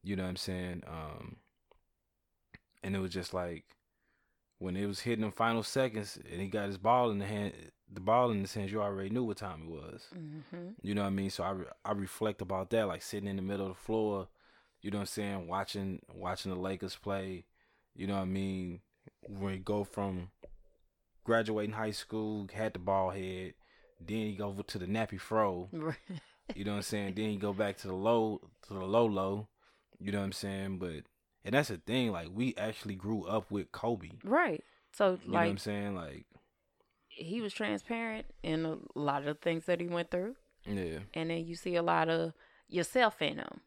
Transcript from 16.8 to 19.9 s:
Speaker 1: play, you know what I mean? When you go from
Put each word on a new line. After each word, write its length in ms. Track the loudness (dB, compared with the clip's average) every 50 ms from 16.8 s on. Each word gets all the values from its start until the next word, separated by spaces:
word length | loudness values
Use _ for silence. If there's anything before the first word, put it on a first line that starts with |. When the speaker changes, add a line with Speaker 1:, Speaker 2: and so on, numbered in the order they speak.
| -4 -6 -8
Speaker 1:
play, 500 | -6 -4 -2 -2 -2 -2 -4 -6 -8 -10 _ _ _ _ _ _ _ _ _ _
you 120 | -6 -2
know 80 | 0 0
what 60 | 2
I 40 | 2
mean? 560 | 2 0 0 0 0 0 -2 -2 -4 -6 -8 _ _ _ _ _ -20 _ _ -14
When 260 | -12 -8 -4 -2 -2 -2
you 40 | -2
go 240 | -2 0 0 0 0
from 460 | -2